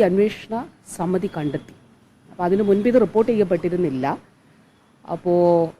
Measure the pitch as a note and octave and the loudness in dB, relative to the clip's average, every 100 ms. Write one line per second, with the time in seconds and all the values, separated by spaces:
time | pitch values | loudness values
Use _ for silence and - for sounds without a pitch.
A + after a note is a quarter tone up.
0 | F#3+ F#3+ G#3+ - - A3+ - _ - - | 2 4 0 -2 -10 -10 -10 _ -20 -6
1 | F3 F#3 F#3+ D#3+ D3 D3 - - _ _ | -2 -2 -4 -6 -6 -6 -10 -20 _ _
2 | _ _ _ - F3 G3 G3+ G3+ A#3 B3 | _ _ _ -6 -2 0 2 2 4 4
3 | G3+ G#3+ A3+ A3 F#3 F3 F3 F3+ E3 C3 | 2 0 0 0 0 0 -2 -2 -2 -2
4 | C3+ - _ _ _ _ _ _ _ _ | -4 -6 _ _ _ _ _ _ _ _
5 | - E3+ F3+ F3 F3 E3+ E3 | -12 -6 0 2 4 2 0